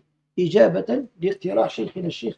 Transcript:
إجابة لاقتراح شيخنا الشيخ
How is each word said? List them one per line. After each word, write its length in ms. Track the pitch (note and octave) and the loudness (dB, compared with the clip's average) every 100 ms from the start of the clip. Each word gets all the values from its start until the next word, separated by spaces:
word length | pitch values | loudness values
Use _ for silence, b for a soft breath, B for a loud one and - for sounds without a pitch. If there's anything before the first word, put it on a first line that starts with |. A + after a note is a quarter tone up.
| _ _ _ - | _ _ _ -2
إجابة 640 | F3+ F3+ G3+ F3+ - B3+ B3+ - | 2 6 4 4 -2 -4 -4 -4
لاقتراح 480 | F3 G3 F3+ - F#3 | -4 -4 -2 0 0
شيخنا 380 | - G#3 F#3 F3 | -2 -8 -6 -8
الشيخ 300 | - A3+ | -6 -8